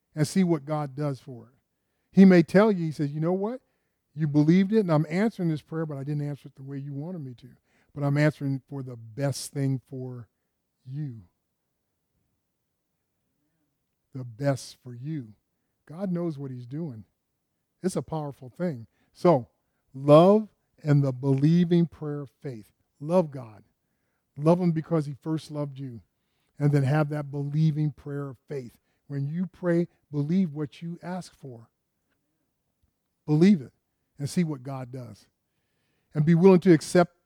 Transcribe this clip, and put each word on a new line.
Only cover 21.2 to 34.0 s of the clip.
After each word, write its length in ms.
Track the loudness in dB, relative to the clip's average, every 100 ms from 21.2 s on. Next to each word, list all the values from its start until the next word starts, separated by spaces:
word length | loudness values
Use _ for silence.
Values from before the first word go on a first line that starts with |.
| 0 2 4 4 4 2 0
prayer 360 | -4 -12 -10
of 80 | -12
faith. 420 | _ -14 -14 -18 _ _ -14
Love 320 | -2 0 0
God. 320 | -6 -16 -20 _ _ _ _ _ _ _ -2
Love 220 | 2 2
him 120 | 2
because 340 | 0 -2 -2 -4
he 80 |
first 380 | -8 -6 -6 -6
loved 280 | -10 -10 -10
you. 220 | -14 -14 -20 _ _ _ _ -2
And 120 | 0
then 120 | 2
have 260 | 2 2 0
that 220 | -4 -8
believing 600 | -8 -4 0 0 0 -2
prayer 380 | -4 -10 -10 -10
of 80 | -14 -12
faith. 300 | -12 -12 -18 _ _ -12
When 200 | -8 -6
you 200 | -4 -8
pray, 400 | -6 -2 0 -2 _ _
believe 420 | -4 -2 0 0
what 280 | -4 -10 -10
you 180 | -14 -12
ask 340 | -10 -12 -12 _
for. 340 | -18 -18 -20 _ _ _ _ _ _ _ _ _ _ _ _ _ _ _ -2
Believe 360 | 4 6 4
it 120 | 0 _ _ _